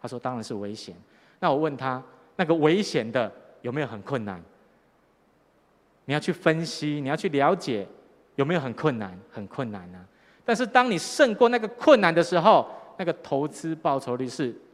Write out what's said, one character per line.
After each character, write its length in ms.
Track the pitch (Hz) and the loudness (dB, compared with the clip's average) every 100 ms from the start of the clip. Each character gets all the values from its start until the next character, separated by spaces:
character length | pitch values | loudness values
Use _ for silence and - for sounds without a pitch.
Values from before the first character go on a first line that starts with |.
他 60 | 120 | -10
说 100 | 120 | -8
：“当 160 | 127 | -6
然 80 | 123 | -8
是 120 | 110 | -8
危 200 | 107 101 | -8 -8
险。” 220 | 107 - 87 - _ _ _ | -12 -16 -18 -20 _ _ _
那 120 | 180 | 0
我 40 | 139 | 2
问 200 | 156 135 | 0 -2
他 260 | 131 127 - - _ | -6 -6 -10 -20 _
，“那 100 | - | -4
个 80 | 165 165 | 2 4
危 260 | 151 185 | 6 4
险 260 | 196 151 113 | 2 -2 -2
的 200 | 127 107 - - - | -2 -2 -8 -20 -12
有 80 | 120 | -8
没 100 | 135 | -6
有 60 | 139 | -6
很 160 | 107 | -10
困 220 | - 135 | -6 -6
难？” 180 | 104 90 82 _ _ _ _ _ _ _ _ _ _ _ _ _ _ _ | -6 -12 -16 _ _ _ _ _ _ _ _ _ _ _ _ _ _ _
你 80 | - | -6
要 60 | 147 | -4
去 140 | 165 | -2
分 340 | - 165 160 165 | -2 0 0 -4
析， 340 | - 151 147 | -6 -4 -4
你 80 | 135 | -4
要 60 | |
去 140 | 160 196 | -4 -2
了 260 | 143 143 | 2 2
解， 320 | 180 160 110 95 - _ _ _ | 2 -2 -6 -6 -16 _ _ _
有 100 | - | -4
没 100 | 139 | -2
有 60 | 175 | 0
很 120 | 131 | -4
困 260 | 110 151 120 | -2 -2 -2
难？ 180 | 98 90 - | -8 -12 -18
很 160 | - 98 | -14 -12
困 240 | - 123 | -8 -8
难 120 | 101 90 | -10 -14
啊。 100 | 90 92 _ _ _ - | -20 -20 _ _ _ -2
但 80 | 226 | -2
是 100 | 240 | 4
当 240 | 254 247 | 4 4
你 60 | 175 | -2
胜 380 | - - 269 | -4 4 4
过 160 | 202 240 | 6 4
那 80 | 240 | 4
个 100 | 220 | -4
困 320 | - - 262 | 0 6 8
难 140 | 180 | 8
的 80 | 165 | 4
时 180 | 170 175 | 2 4
候， 260 | 185 175 113 - - - | 6 6 4 -12 -20 -6
那 80 | |
个 80 | 175 156 | -6 -6
投 240 | - 139 147 | -4 -4 -4
资 280 | - 165 160 | -6 -8 -4
报 240 | 160 139 | -2 -2
酬 160 | 127 123 | -4 -4
率 100 | 131 | -6
是 320 | - 131 110 - | -4 -6 -6 -20